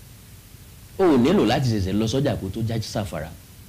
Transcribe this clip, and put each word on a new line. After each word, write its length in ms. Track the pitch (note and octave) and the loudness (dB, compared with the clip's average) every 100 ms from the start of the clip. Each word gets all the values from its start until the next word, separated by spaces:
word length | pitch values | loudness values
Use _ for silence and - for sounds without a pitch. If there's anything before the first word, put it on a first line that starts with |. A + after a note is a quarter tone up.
| - - - - - - - - - - | -20 -20 -20 -20 -20 -20 -20 -20 -16 0
o 60 | |
ò 140 | F#3 C3 | 4 4
nílò 260 | C3 G3+ A2 | 4 4 2
láti 220 | C#3 B2+ | 2 0
ṣẹ̀ṣẹ̀ 240 | G#2+ F#2+ | 0 0
lọ 120 | G2+ A2+ | -2 0
sọ́jà 280 | C3+ C#3+ F2+ | 0 -2 -2
kó 80 | F#2+ | -6
tó 80 | A2+ | -6
já 160 | A2 A2+ | -4 -6
sàfàrà 500 | - A#2 G2 E2 D#2 - - - | -6 -6 -6 -8 -10 -14 -20 -20